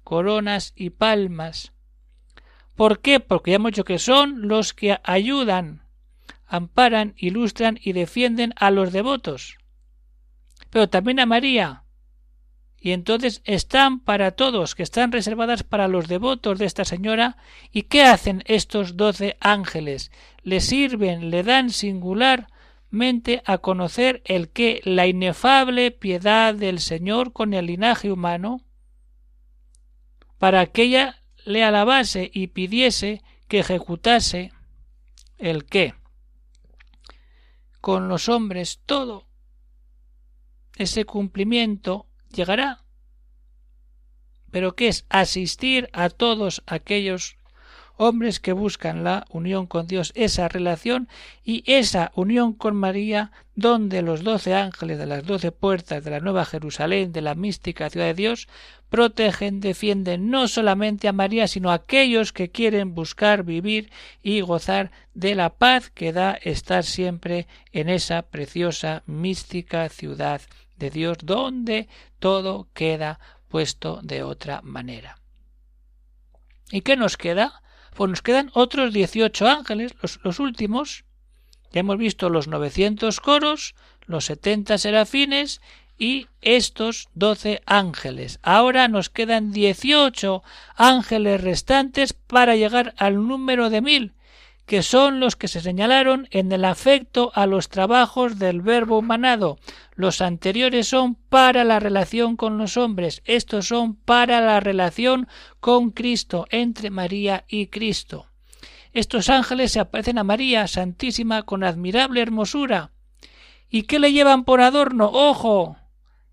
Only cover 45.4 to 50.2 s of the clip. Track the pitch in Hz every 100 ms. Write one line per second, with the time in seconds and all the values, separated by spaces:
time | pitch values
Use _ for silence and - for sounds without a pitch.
45.4 | 180 - 262 262 247 - 175 - 233 220
46.4 | 202 - - 160 - 202 196 185 - -
47.4 | _ _ - - - - 226 233 226 180
48.4 | - 185 208 - 165 165 170 196 - 165
49.4 | 170 190 180 170 170 185 165 -